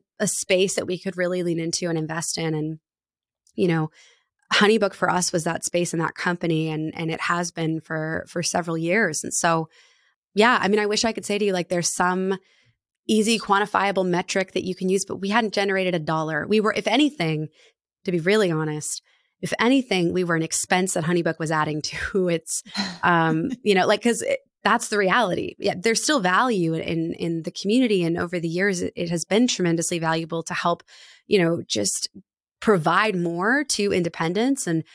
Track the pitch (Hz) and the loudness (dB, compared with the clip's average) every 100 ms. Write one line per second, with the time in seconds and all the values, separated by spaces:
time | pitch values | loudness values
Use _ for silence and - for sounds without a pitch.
0 | _ - 208 - - 185 190 - - 180 | _ -4 -2 -2 2 2 4 0 -4 -6
1 | 196 180 175 180 175 165 165 - 175 160 | -6 -2 -2 0 -2 -2 -2 -4 -2 -2
2 | 156 160 156 - 160 156 156 160 _ _ | -2 -6 -6 -4 -2 -2 -4 -8 _ _
3 | _ _ _ _ _ - 185 165 156 - | _ _ _ _ _ -2 0 2 -2 -8
4 | - _ _ _ _ - 208 220 196 - | -20 _ _ _ _ 2 4 4 2 0
5 | 180 180 175 175 165 165 - 175 175 165 | 0 0 0 -2 -2 -4 -2 -2 -2 -2
6 | 160 - 185 175 170 160 160 156 156 - | -4 -2 -4 -2 0 0 0 -4 -6 -6
7 | 160 160 - 175 175 170 160 160 - 160 | -6 -4 -2 -2 -4 -4 -4 -4 -6 -6
8 | 156 170 - 180 165 180 170 165 165 202 | -4 -6 -6 -6 -2 -2 -2 -4 0 0
9 | 196 147 - - 170 165 160 _ _ _ | 0 -2 -4 0 2 2 -2 _ _ _
10 | _ _ _ 190 226 226 190 208 208 214 | _ _ _ 2 4 4 2 2 0 0
11 | 226 220 185 202 202 185 175 175 165 - | -2 -4 -4 -2 0 0 -2 -2 -2 0
12 | 180 185 190 190 _ _ _ _ _ _ | 0 0 -2 -4 _ _ _ _ _ _
13 | - 220 214 226 - 196 202 190 196 190 | 0 2 4 0 2 0 2 0 0 0
14 | 185 175 - 196 185 185 185 180 185 190 | 2 0 0 -2 -2 -4 -4 -4 0 0
15 | - - 196 220 220 196 202 190 185 175 | -2 -6 0 0 0 0 0 0 0 0
16 | 151 160 156 151 160 220 208 - 202 233 | -2 -2 -2 -4 2 2 2 0 0 2
17 | 302 294 160 156 156 _ _ _ _ _ | 2 2 -2 0 -4 _ _ _ _ _
18 | - 175 165 214 190 156 156 151 - - | -4 -2 2 2 2 0 -2 -4 -6 -10
19 | _ _ _ _ 180 - 226 269 254 185 | _ _ _ _ -8 0 2 2 2 0
20 | 170 180 175 165 160 - - 185 185 180 | 0 0 0 0 0 -4 0 0 0 -2
21 | 156 175 170 160 156 160 151 151 - - | 0 0 0 -2 -2 -2 -2 -4 -6 -8
22 | - 202 180 165 - - - - 196 175 | -4 0 0 -2 -4 -8 -6 -6 -6 -2
23 | 180 170 160 160 175 - 208 190 147 208 | 2 4 4 2 -2 -2 2 2 4 2
24 | 240 226 - - _ _ 202 226 - 208 | 2 0 -2 -6 _ _ 0 0 0 0
25 | 190 214 202 170 - - 202 180 226 226 | 2 2 2 0 -4 -4 -4 0 0 0
26 | - 294 180 185 254 208 165 160 - 165 | 2 2 2 2 2 2 0 -2 -2 -4
27 | 165 - 170 165 165 - 190 240 247 196 | -4 -4 -4 -4 -6 -6 2 4 4 4
28 | 170 175 175 175 165 170 202 180 180 - | 2 0 -2 -2 -2 0 0 0 -4 -6
29 | 170 170 - 202 247 - 175 165 160 175 | -4 -4 0 2 2 2 0 0 -2 -2
30 | 160 165 165 165 165 175 175 175 - - | 0 -2 -2 -8 -6 -2 -2 -2 -6 -20
31 | - - - 202 165 170 - - 202 - | -20 -20 0 2 4 2 -2 -4 -2 -4
32 | - 196 _ _ _ _ - 196 156 175 | -8 -12 _ _ _ _ 2 4 4 2
33 | 220 185 170 170 202 277 294 - 202 185 | 2 0 -2 0 0 0 0 -2 0 0
34 | 170 - 165 185 247 277 - 165 160 | -2 -2 -2 0 0 0 0 -2 -4